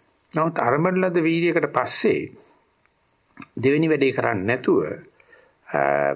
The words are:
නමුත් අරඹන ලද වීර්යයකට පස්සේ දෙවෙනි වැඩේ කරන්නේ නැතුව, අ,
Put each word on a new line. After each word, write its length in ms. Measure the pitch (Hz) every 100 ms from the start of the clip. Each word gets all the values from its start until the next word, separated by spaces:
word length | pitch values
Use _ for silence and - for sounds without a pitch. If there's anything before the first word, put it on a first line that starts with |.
| _ _ _
නමුත් 240 | 156 160 160
අරඹන 380 | 123 139 175 185
ලද 180 | 185 175
වීර්යයකට 500 | 160 165 170 165 147
පස්සේ 500 | 131 127 - 220 - - - _ _ _ _ _ _ _ _ _ - -
දෙවෙනි 340 | - 127 147 160
වැඩේ 240 | 147 135
කරන්නේ 340 | 120 117 104 98
නැතුව, 320 | 127 - 101 76 - - _ _ - _ _ -
අ, 120 | 73 69 71 71